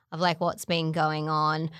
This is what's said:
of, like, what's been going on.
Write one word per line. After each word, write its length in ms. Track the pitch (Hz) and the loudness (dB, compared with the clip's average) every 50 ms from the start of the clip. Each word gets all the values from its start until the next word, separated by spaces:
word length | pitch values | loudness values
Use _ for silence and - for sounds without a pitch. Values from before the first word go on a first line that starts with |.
| _ _ | _ _
of, 100 | - 156 | -4 0
like, 180 | 180 175 165 170 | 2 2 2 2
what's 260 | 180 170 160 - - | 0 -2 -2 -4 -4
been 260 | - 175 165 160 160 | -2 0 0 0 0
going 360 | 156 165 156 156 156 156 151 156 | 2 2 2 2 2 0 -2 0
on. 420 | 156 151 151 151 156 156 165 156 - - | 0 2 2 2 0 0 -2 -4 -6 -10